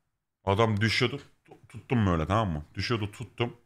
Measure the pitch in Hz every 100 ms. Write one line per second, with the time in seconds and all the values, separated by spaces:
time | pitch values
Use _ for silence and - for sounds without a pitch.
0 | _ _ _ _ 95 98 113 104 110 -
1 | 120 110 - _ - - - 110 - 120
2 | 98 82 78 107 101 76 - 101 92 117
3 | 101 - 110 - - -